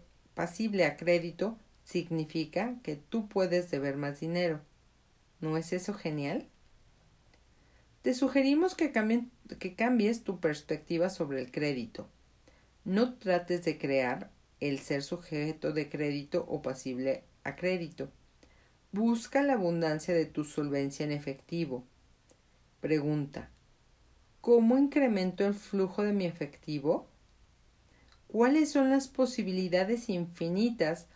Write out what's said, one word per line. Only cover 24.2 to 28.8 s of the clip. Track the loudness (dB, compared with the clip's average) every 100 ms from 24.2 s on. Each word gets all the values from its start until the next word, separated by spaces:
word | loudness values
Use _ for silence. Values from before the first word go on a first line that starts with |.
| _ _
¿cómo | 6 6 8 6
incremento | 4 4 4 4 0 2 0
el |
flujo | 0 -4 0 0 0
de | 0
mi | 0 -2
efectivo? | -4 -8 -8 -6 -2 0 0 -2 _ _ _ _ _ _ _ _ _ _ -20 -6
¿Cuáles | 4 6 6 4
son | 4